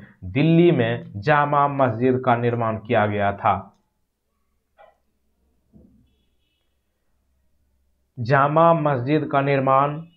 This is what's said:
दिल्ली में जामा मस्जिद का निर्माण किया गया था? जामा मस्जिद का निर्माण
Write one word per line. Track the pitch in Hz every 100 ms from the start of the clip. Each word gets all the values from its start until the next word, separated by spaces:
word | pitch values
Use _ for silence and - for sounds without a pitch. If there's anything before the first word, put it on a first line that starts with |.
| - _
दिल्ली | 92 123 156 165 175
में | 143 113 120 - 101
जामा | 104 147 143 143 143
मस्जिद | 135 127 110 131 127 127
का | 120
निर्माण | 120 117 113 110
किया | - 113 104
गया | 104 101
था? | 98 107 98 - _ _ _ _ _ _ _ _ _ _ _ _ _ _ _ _ _ _ _ _ _ _ _ _ _ _ _ _ _ _ _ _ _ _ _ _ _ _ _ _ _ _ _ _ -
जामा | 117 139 143 156 170
मस्जिद | 165 147 131 123 156 151
का | 143
निर्माण | 139 139 131 135 147 151 165